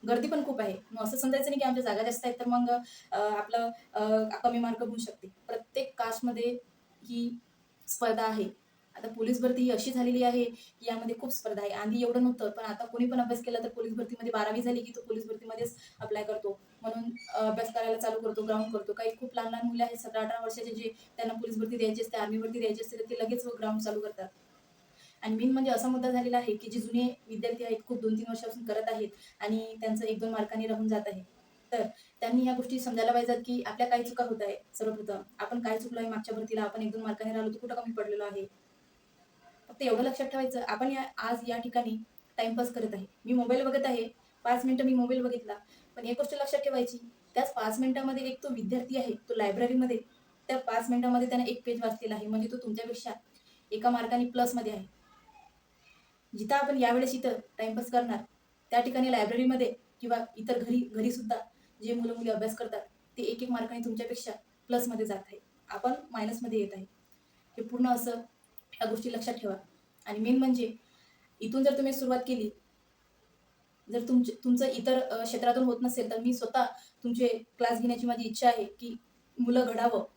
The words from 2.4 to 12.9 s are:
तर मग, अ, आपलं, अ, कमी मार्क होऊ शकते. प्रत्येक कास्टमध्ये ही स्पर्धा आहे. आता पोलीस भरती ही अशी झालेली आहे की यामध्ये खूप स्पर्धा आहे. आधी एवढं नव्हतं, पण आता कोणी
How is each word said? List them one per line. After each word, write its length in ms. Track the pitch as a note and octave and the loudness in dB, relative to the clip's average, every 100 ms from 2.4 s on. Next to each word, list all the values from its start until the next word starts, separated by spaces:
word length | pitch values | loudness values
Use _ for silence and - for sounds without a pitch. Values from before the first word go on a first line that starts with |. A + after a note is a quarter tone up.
तर 60 | B3 | 2
मग, 240 | A#3+ A#3+ A#3+ A#3+ - - | 2 4 2 -2 -18 -6
अ, 60 | - | 0
आपलं, 520 | G#3 G#3+ G#3 A#3 A#3 A#3 - | 0 0 0 0 0 -4 -8
अ, 280 | - G#3+ A3 A3 - | -2 4 4 2 2
कमी 160 | A#3+ A#3+ | 2 2
मार्क 240 | A#3+ A3+ | 0 0
होऊ 140 | A#3 A3 | -2 -4
शकते. 320 | A3+ - F#3+ _ - | -8 -10 -16 _ -10
प्रत्येक 520 | A3+ - - - - | -8 -6 -4 -4 -2
कास्टमध्ये 600 | A3+ A3+ B3 A3 A#3 B3 - _ _ _ | -4 0 -2 0 0 -2 -8 _ _ _
ही 360 | A3 A#3+ A#3+ A#3+ _ _ _ _ - | -8 -4 -2 -4 _ _ _ _ -10
स्पर्धा 340 | - A#3 A3 | 0 2 4
आहे. 440 | A3 G#3+ F#3 - _ _ _ - | 2 0 -2 -4 _ _ _ -12
आता 120 | A3+ | -12
पोलीस 320 | A3 A3+ B3 | -4 0 2
भरती 220 | B3 B3+ | 4 4
ही 80 | B3 | 4
अशी 220 | A3 - | 2 0
झालेली 300 | B3 B3 B3 | 2 2 4
आहे 220 | B3 B3 | 4 4
की 420 | A#3+ - - _ - | 2 -2 -18 _ -6
यामध्ये 300 | A3+ A3+ A3+ | -4 -4 -6
खूप 100 | B3+ | -6
स्पर्धा 320 | - A3 G3+ | -6 -4 -4
आहे. 80 | G3+ | -4
आधी 320 | G#3 G#3 A#3 | -4 -2 0
एवढं 200 | A#3+ B3 | 2 4
नव्हतं, 280 | B3 A#3+ G#3+ | 4 4 -2
पण 140 | - | -4
आता 220 | A3 G#3+ | -8 -6
कोणी 200 | - | -8